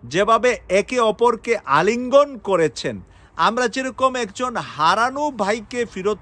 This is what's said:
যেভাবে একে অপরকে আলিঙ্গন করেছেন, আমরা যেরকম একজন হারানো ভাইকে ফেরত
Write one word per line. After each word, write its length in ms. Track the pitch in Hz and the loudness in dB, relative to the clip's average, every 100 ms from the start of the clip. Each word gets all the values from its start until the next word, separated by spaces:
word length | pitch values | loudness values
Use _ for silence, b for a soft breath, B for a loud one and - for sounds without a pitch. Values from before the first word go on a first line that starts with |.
যেভাবে 460 | 120 160 208 226 240 202 - | -4 -2 2 4 2 -2 0
একে 280 | 185 202 247 | -2 0 0
অপরকে 540 | 226 208 233 233 - 214 - | 0 2 0 0 -2 -4 2
আলিঙ্গন 640 | 139 185 240 247 269 294 262 | 2 2 0 2 4 4 -2
করেছেন, 580 | - 185 156 - 143 104 90 b b b | -2 2 2 0 -8 -8 -14 b b b
আমরা 280 | 170 233 247 | 0 2 -2
যেরকম 440 | 262 262 - 262 254 | -2 -8 0 -2 0
একজন 380 | 226 202 254 226 135 | -6 -6 -6 -6 -10
হারানো 560 | - 160 196 240 269 302 | 0 2 4 2 0 -4
ভাইকে 500 | 262 196 233 208 247 233 | -2 -2 -2 -4 -6 -6
ফেরত 340 | 196 190 214 | -4 -4 -4